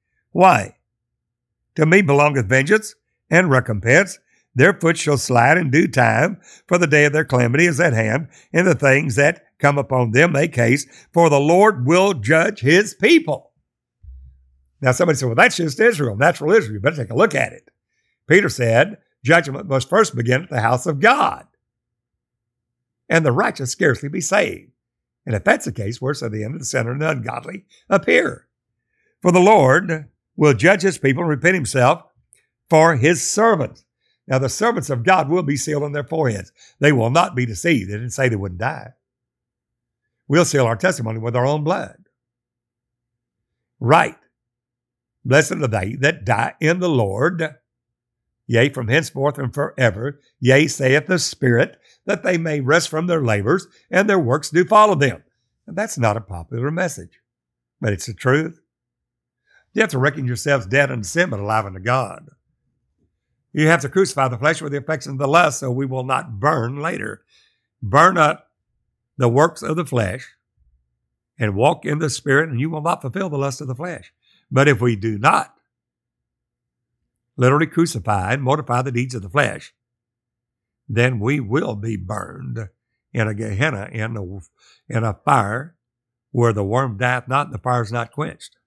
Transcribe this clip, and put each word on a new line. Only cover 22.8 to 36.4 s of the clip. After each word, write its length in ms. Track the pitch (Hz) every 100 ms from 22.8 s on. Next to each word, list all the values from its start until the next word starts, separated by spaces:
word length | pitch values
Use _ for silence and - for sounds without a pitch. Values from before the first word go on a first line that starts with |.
| _ _ -
and 160 | 165 147
the 80 |
righteous 360 | 131 226 - 127
scarcely 380 | - 165 117 143
be 140 | 180
saved." 500 | - 202 170 - - _ _ _ _ _
And 120 | - 104
if 80 |
that's 220 | 196 277 131
the 60 |
case, 300 | - 101 120
where 140 | 127 147
shall 160 | 117
the 120 | 107
end 120 | 107 156
of 40 |
the 60 | 127
sinner 260 | 131 113
and 100 | 139
the 100 | 156
ungodly 540 | 139 107 123 - 196 - _ -
appear? 600 | 190 - 254 339 - _ _ _ _ _ _ _ _
For 100 | 175
the 80 | 180
Lord 720 | 185 214 131 156 185 156 143 _ _ -
will 200 | 151 113
judge 260 | 170 196
his 160 | 190 151
people 240 | 139 139
and 80 | 170
repent 240 | 143 170
himself 500 | 190 - 135 123 170 - _ _ _ _ _ _
for 280 | 156 165 139
his 340 | 147 165 -
servants. 560 | 208 226 185 110 - _ _ _ _ -
Now, 120 | 131
the 100 | 131
servants 400 | - 226 240 135
of 140 | 127
God 260 | 147 185 139
will 140 | 180
be 140 | 147 135
sealed 260 | - 147
on 80 | 147
their 120 | 143
foreheads. 480 | 131 160 135 101